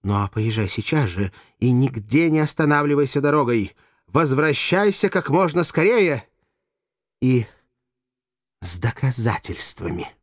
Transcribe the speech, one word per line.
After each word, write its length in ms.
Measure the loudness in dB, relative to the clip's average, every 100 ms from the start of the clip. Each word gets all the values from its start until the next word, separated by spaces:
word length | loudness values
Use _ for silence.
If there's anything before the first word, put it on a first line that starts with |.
Ну 140 | -2 -2
а 120 | -2
поезжай 400 | -4 -4 -2 -4
сейчас 400 | -4 -2 0 0
же 220 | -2 -6 -8 _ _
и 120 | 0
нигде 600 | 2 0 -2 -2 2 2
не 80 | 2
останавливайся 800 | -2 0 2 2 2 2 0 0
дорогой. 540 | 2 2 2 0 -2 _ _ _ _
Возвращайся 1000 | 0 2 2 0 0 0 2 2 2 0
как 200 | -2 0
можно 340 | 2 2 0
скорее 640 | -2 0 2 4 2 0 -8 _ _ _ _ _ _ _ _ _
и 240 | 2 2 0 _ _ _ _ _ _ _ _ _ _ _
с 180 | -4 -2
доказательствами. 1300 | -2 -2 -4 0 -2 -2 -6 -6 -6 -6 -8 -8 -10 _